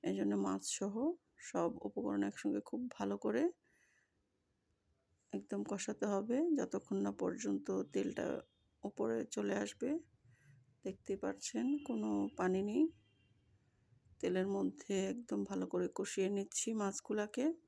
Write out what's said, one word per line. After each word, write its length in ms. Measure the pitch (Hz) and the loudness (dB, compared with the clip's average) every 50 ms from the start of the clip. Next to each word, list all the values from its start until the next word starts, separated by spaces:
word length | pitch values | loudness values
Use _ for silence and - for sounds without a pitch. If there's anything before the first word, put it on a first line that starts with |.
| - | 0
এই 100 | 170 190 196 | 0 0 2
জন্য 140 | 202 202 202 202 196 | 2 2 2 2 2
মাছ 160 | 196 185 190 - - - | 2 0 0 -2 -4 -4
সহ 180 | - 190 202 202 220 254 311 349 - _ _ _ _ - - | -2 -2 -2 -2 0 0 0 0 -2 _ _ _ _ -16 -6
সব 200 | - 185 170 170 - - - | -2 0 0 0 0 -2 -8
উপকরণ 360 | 202 - - - 208 202 202 - 202 | -6 -4 -2 -2 0 2 2 2 0
একসঙ্গে 320 | 202 - - 208 196 - 202 - | 0 -2 -2 0 0 0 -2 -2
খুব 100 | - 233 247 247 - | -4 -4 -4 -4 -4
ভালো 200 | - 208 196 202 202 - | -4 -2 -2 -2 -2 0
করে 180 | 214 214 233 294 349 349 _ _ _ _ _ _ _ _ _ _ _ _ _ _ _ _ _ _ _ _ _ _ _ _ _ _ _ _ _ _ _ _ _ _ _ - | 0 2 4 2 2 0 _ _ _ _ _ _ _ _ _ _ _ _ _ _ _ _ _ _ _ _ _ _ _ _ _ _ _ _ _ _ _ _ _ _ _ -6
একদম 280 | 196 202 - - 202 202 - | -6 -4 -2 -4 -4 -2 -2
কষাতে 360 | 202 196 - - 226 - - 208 202 | -2 -4 -2 -4 -4 -2 0 2 2
হবে, 240 | 196 202 226 240 262 311 349 311 277 | 2 2 2 2 2 4 4 4 2
যতক্ষণ 380 | - - - 196 - - 208 196 196 | 2 0 -2 -4 -2 0 0 2 2
না 60 | 202 196 - 196 | 0 0 0 -2
পর্যন্ত 440 | 180 175 - - 202 202 190 190 - 190 190 190 - - | -2 -2 -2 0 0 0 0 0 0 0 0 -2 0 -2
তেলটা 340 | 190 196 - - - - - - - - _ _ _ _ _ _ _ - | -2 0 0 -2 -2 -2 -2 -2 -4 -4 _ _ _ _ _ _ _ -8
উপরে 340 | 202 - - 202 226 226 226 226 220 - | -8 -2 -2 0 0 2 0 -2 -2 -2
চলে 200 | - 208 202 196 202 208 | -2 0 0 2 0 0
আসবে। 240 | 208 - - - 262 294 339 320 - _ _ _ - - _ - - - - - _ _ _ _ | -2 -4 -4 -2 -2 -2 -2 -4 -8 _ _ _ -20 -20 _ -20 -20 -20 -20 -20 _ _ _ _
দেখতেই 340 | 196 190 - _ - 202 196 190 | -10 -10 -10 _ -6 -6 -2 -2
পাচ্ছেন 420 | 190 196 196 - - - 220 233 254 285 294 285 - | -4 -4 -4 -6 -4 -2 0 0 2 0 0 0 -2
কোনো 200 | 247 220 214 214 208 202 202 214 - - | -2 -2 0 2 2 2 2 0 0 0
পানি 220 | 180 180 185 190 196 208 | 2 4 4 4 2 2
নেই। 140 | 214 254 311 330 - - _ _ _ _ _ _ _ _ _ _ _ _ _ _ _ _ _ _ - - _ - - _ | 4 4 4 4 2 -6 _ _ _ _ _ _ _ _ _ _ _ _ _ _ _ _ _ _ -20 -20 _ -20 -12 _
তেলের 280 | - 180 180 190 185 196 196 | 0 2 2 2 2 2 2
মধ্যে 380 | 196 190 185 190 - - - 202 190 190 190 190 | 2 2 0 0 -2 -6 -2 0 2 2 2 0
একদম 280 | 240 240 - 220 202 202 196 | -4 -4 -4 -2 -2 -2 -2
ভালো 140 | 202 185 185 185 - | -2 -4 -2 0 0
করে 140 | 180 180 175 - - | 0 0 0 0 -2
কষিয়ে 300 | 196 - - - 190 190 202 | -4 -2 0 0 2 2 2
নিচ্ছি 320 | 202 196 196 - - - - 226 220 | 0 -2 -2 -2 -2 -2 0 0 0
মাছগুলাকে। 640 | 208 196 196 - - - 208 214 208 214 214 - 254 311 330 - _ | 0 0 -2 -4 -4 -2 0 0 0 -2 0 2 2 2 0 0 _